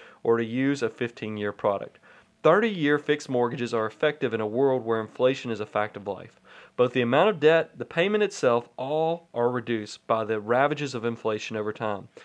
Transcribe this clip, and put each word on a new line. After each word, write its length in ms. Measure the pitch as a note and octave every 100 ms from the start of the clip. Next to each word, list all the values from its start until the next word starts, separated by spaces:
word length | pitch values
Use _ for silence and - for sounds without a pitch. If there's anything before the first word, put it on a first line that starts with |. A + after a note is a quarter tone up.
| - -
or 140 | A#2 A#2
to 80 |
use 400 | A2+ B2 C3+ C#3
a 40 | A2+
fifteen-year 640 | - A#2+ - G#2+ G#2+ G#2
product. 460 | - G#2+ G2 - - - - _ _
Thirty-year 560 | D3+ F#3+ A3+ F#3 C#3+ D3
fixed 300 | D3 D3 -
mortgages 460 | B2+ A#2+ A#2 A#2+
are 120 | A2+ G#2+
effective 460 | - D3+ D3 B2+
in 80 | A2
a 60 | G#2+
world 380 | A#2 C3+ C3
where 160 | A2+ A2+
inflation 500 | A2 - B2+ C3+ B2
is 100 | G#2
a 60 | G#2+
fact 300 | G#2+ G#2+ G#2
of 100 | G2
life. 340 | F#2 F2+ _ - - -
Both 200 | - B2
the 80 | B2+
amount 260 | A#2 C#3 G#3
of 120 | E3+
debt, 360 | D3+ E3 - -
the 80 |
payment 380 | A#2 E3 F#3+ G#3
itself, 480 | G3+ - B2+ A#2+ - -
all 500 | C3 D#3 D#3+ E3+ -
are 160 | A#2+ A#2+
reduced 560 | B2 A2+ A2 G#2 - -
by 180 | A2+
the 160 | G#2+ A2
ravages 540 | G#2 A#2+ C#3+ D3 C#3
of 100 | B2+
inflation 500 | A#2 A2+ A2+ G#2+ -
over 200 | A2 G#2+
time. 340 | - A2 G2 A2+ -